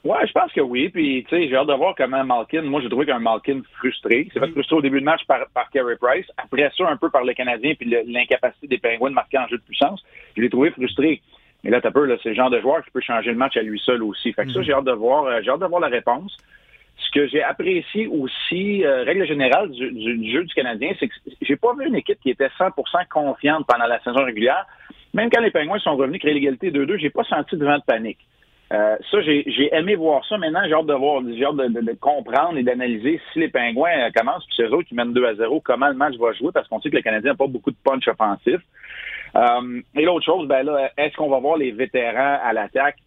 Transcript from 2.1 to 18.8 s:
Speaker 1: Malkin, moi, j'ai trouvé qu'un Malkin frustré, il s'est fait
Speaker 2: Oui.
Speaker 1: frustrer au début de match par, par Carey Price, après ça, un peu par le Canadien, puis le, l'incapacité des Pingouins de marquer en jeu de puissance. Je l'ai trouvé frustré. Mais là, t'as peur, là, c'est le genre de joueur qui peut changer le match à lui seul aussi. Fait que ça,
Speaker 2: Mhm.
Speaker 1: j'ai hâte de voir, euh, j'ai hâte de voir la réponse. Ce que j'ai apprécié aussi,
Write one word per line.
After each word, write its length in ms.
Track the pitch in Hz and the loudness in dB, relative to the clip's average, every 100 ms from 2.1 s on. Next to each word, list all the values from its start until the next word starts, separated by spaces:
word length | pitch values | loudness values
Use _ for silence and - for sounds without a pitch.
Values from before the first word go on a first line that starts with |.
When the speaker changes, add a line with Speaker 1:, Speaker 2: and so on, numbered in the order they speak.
| 135 | 0
Speaker 1:
Malkin, 400 | 131 123 113 160 | 0 0 0 -4
moi, 180 | 151 139 | -2 -4
j'ai 80 | 123 | -2
trouvé 160 | 123 | -2
qu'un 140 | 151 123 | 0 0
Malkin 420 | 113 110 - 135 - - | 0 0 -2 -4 -6 -4
frustré, 420 | 127 - - 117 170 | -4 -4 0 0 0
il 40 | |
s'est 60 | 117 | -2
fait 80 | 143 | -2
Speaker 2:
Oui. 60 | |
Speaker 1:
frustrer 240 | 160 - 160 | -2 0 2
au 40 | |
début 200 | 139 139 | 2 2
de 40 | |
match 180 | 143 165 - | 2 0 2
par, 140 | 131 131 | 0 0
par 160 | 123 117 | -4 -2
Carey 260 | 139 123 117 | -2 0 0
Price, 240 | 123 156 - - | 2 2 -2 -12
après 340 | - 139 143 - | -4 0 0 2
ça, 100 | 180 | -2
un 80 | 143 | 0
peu 140 | 160 | 0
par 140 | 135 | 2
le 100 | 123 | 0
Canadien, 400 | 120 127 117 139 143 | -2 -4 -2 -2 -2
puis 140 | 120 | 0
le, 120 | 120 117 | -2 0
l'incapacité 600 | 120 123 127 123 - 139 | -2 0 2 0 -4 -6
des 100 | 127 | -2
Pingouins 320 | 120 113 131 | -2 0 0
de 40 | 127 | -2
marquer 220 | - 135 | 0 -2
en 100 | 120 | -2
jeu 80 | 120 | -8
de 40 | |
puissance. 380 | _ 107 143 196 _ - - - | _ -2 -2 -2 _ -20 -12 -2
Je 60 | |
l'ai 80 | 117 | 0
trouvé 200 | 123 160 | 2 2
frustré. 500 | 135 123 107 147 147 _ _ _ _ | 0 -4 0 0 0 _ _ _ _
Mais 60 | - | 0
là, 100 | 120 | 0
t'as 100 | - | 2
peur, 160 | 143 143 | 2 2
là, 80 | 117 | 0
c'est 60 | 113 | -2
le 60 | 110 | 0
genre 120 | 127 | 2
de 120 | 120 | 2
joueur 240 | 117 156 | 2 0
qui 80 | - | -2
peut 80 | 127 | -8
changer 300 | - 117 113 | -2 -2 -2
le 40 | 117 | -2
match 200 | 135 120 | 0 -2
à 60 | |
lui 180 | 110 104 | -4 -2
seul 160 | - 120 | 0 0
aussi. 280 | 107 95 120 | -2 -4 -4
Fait 120 | 107 131 | -2 -2
que 60 | |
ça, 80 | 123 | -2
Speaker 2:
Mhm. 40 | 127 | 0
Speaker 1:
j'ai 60 | |
hâte 120 | 139 | 0
de 80 | 131 | 0
voir, 320 | 113 117 147 | 0 2 2
euh, 160 | 135 117 | 2 0
j'ai 80 | 107 | 0
hâte 100 | 147 | -2
de 60 | 180 | 0
voir 140 | 175 | 0
la 80 | 156 | 0
réponse. 460 | 120 120 101 196 - _ - _ - _ - | 0 0 -2 -4 -18 _ -20 _ -20 _ -8
Ce 120 | - | -2
que 160 | 143 139 | 0 2
j'ai 160 | 147 | 0
apprécié 640 | - - 165 180 - 208 220 | -2 -2 -2 -2 -2 -6 -4
aussi, 800 | 151 131 - - 175 202 202 | -4 -4 -6 -4 -4 -2 0